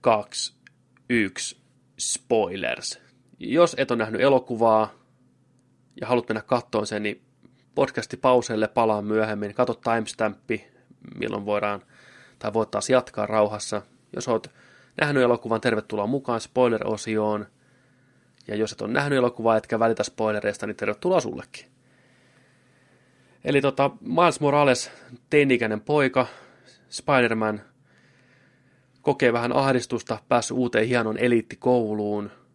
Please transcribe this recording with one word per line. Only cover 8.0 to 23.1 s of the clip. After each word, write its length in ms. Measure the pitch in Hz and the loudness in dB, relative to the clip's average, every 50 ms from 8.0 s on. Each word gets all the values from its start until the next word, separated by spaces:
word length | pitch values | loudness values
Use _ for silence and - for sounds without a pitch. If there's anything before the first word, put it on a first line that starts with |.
| 117 - - | -10 -10 -12
pauseelle, 520 | 123 - 131 127 123 113 - 117 110 107 104 | -2 2 2 4 4 2 0 -2 -2 -2 0
palaa 340 | - - 117 110 107 104 101 | 2 0 2 2 2 -2 -2
myöhemmin. 520 | 104 107 110 110 110 107 101 104 101 101 | -2 0 0 0 0 -2 -6 -6 -8 -2
Kato 200 | - 127 - 113 | -2 -2 -2 -2
timestampi, 920 | - _ 123 117 117 110 - - - 110 107 98 - _ _ 113 101 - _ _ _ _ _ - _ _ - - 104 | -6 _ -2 0 0 -2 -4 -4 -4 -2 -4 -4 -6 _ _ -8 -8 -8 _ _ _ _ _ -20 _ _ -20 -10 -8
milloin 260 | - 110 107 104 101 | -6 -6 -6 -6 -4
voidaan, 360 | 104 104 104 101 104 101 101 - _ _ _ - - - - - - _ _ | -2 -2 -2 0 -2 -4 -6 -10 _ _ _ -20 -20 -20 -20 -20 -20 _ _
tai 140 | - 113 104 | -8 -2 0
voit 180 | 113 110 - | 0 -2 0
taas 200 | - 101 98 - | -2 -4 0 2
jatkaa 360 | 127 127 123 - - - 104 | 2 2 2 0 -6 -6 -6
rauhassa. 560 | 104 107 110 107 104 107 104 - - - 104 - _ _ _ _ _ - | -2 2 2 2 2 0 -6 -8 -6 -8 -8 -8 _ _ _ _ _ -12
Jos 120 | - - - | -10 -4 -2
oot 220 | 117 113 - - _ _ _ _ _ _ _ _ _ - | -2 -2 -2 -6 _ _ _ _ _ _ _ _ _ -2
nähnyt 220 | 160 147 143 139 127 | -2 0 2 4 4
elokuvan, 380 | 117 120 117 - 117 113 110 | 4 4 2 0 -2 -4 0
tervetuloa 460 | - 127 113 107 104 _ - 104 101 | 0 0 0 0 -2 _ -4 -4 -2
mukaan 340 | 104 131 143 135 - 120 113 | -2 -2 -4 -2 -4 -4 -4
spoiler-osioon. 1040 | - - _ 123 127 120 113 107 - - 110 104 - 113 110 107 107 107 107 104 104 - _ _ _ _ _ _ _ _ _ _ _ _ _ _ _ _ _ _ _ - | -6 -4 _ 2 2 2 2 0 -2 -4 -6 -6 -6 -4 -2 -2 0 0 -2 -4 -6 -10 _ _ _ _ _ _ _ _ _ _ _ _ _ _ _ _ _ _ _ -8
Ja 80 | 107 | -4
jos 160 | 104 110 107 - | -4 -4 -4 -4
et 80 | - | -8
ole 120 | 110 107 120 | -8 -2 -2
nähnyt 240 | 139 143 143 143 | -2 0 0 0
elokuvaa, 400 | 135 123 120 120 - 113 113 113 | 2 2 0 -2 0 0 2 2
etkä 220 | 110 - - 135 113 | 2 0 -2 -2 0
välitä 240 | 117 113 113 - 104 | 2 0 2 0 -2
spoilereista, 640 | - _ - 110 110 107 107 - 104 104 - - | -6 _ -4 -2 -2 -2 -2 -4 -4 -6 -6 -8
niin 100 | 107 104 | -10 -8
tervetuloa 440 | - 107 104 107 - - 180 190 175 | -6 -6 -6 -6 -4 -2 0 0 0
sullekin. 460 | - 110 - - - _ _ - - _ _ _ _ _ _ _ _ _ _ _ _ _ _ _ _ _ _ _ _ _ _ _ _ _ _ _ _ _ | -2 -2 -10 -10 -14 _ _ -20 -20 _ _ _ _ _ _ _ _ _ _ _ _ _ _ _ _ _ _ _ _ _ _ _ _ _ _ _ _ _